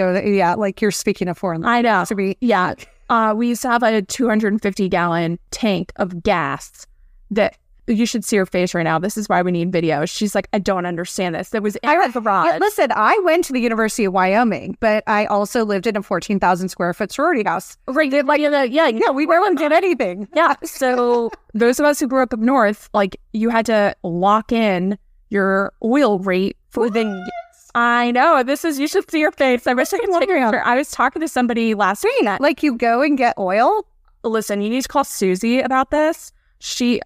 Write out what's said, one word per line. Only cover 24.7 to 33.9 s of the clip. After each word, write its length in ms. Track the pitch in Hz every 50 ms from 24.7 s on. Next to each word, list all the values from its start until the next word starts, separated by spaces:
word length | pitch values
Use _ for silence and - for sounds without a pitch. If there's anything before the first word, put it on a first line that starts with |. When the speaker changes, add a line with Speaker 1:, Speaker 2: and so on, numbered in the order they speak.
| 185 180 185 196 208 - _ _ _ _ _ _
Speaker 2:
your 420 | 214 202 190 196 190 190 196 - - _ -
oil 360 | 220 254 294 277 214 208 180
rate 380 | 190 196 180 185 196 - - - _ _
for 220 | - - 226 240
the 140 | 202 233 220
Speaker 1:
What? 260 | 214 196 185 185 - 719 679 - - _ _ _ - -
Speaker 2:
I 360 | 240 240 240 240 240 240 240
know. 300 | 240 254 277 330 311 262 240
This 220 | 262 294 - -
is, 140 | 330 285 269
you 80 | 285
should 220 | 311 - 370 - -
see 100 | 339 302
her 100 | 302 370
face. 360 | - - 277 262 247 240 -
I 60 | 262 247
wish 200 | 254 311 - 392
I 40 |
could 80 | 466 466
take 40 | 415
a 20 |
Speaker 1:
Wondering. 320 | 349 339 302 392 370 269 254
Speaker 2:
picture. 180 | 220 226 - -
I 120 | 240 247
was 140 | 262 302 -
talking 300 | - - 240 269 - 330
to 60 | 320
somebody 480 | - - 254 247 226 233 233 226 220 214
last 280 | 202 202 190 202 - -
week. 200 | 453 554 494 269 202 190 -
Speaker 1:
Like, 220 | 269 302 254 - 311
you 120 | 294 233
go 260 | 233 240 233 233 247 294
and 120 | 311 294
get 180 | 262 240 240 -
oil? 480 | - 196 180 190 214 247 339 427 427 - -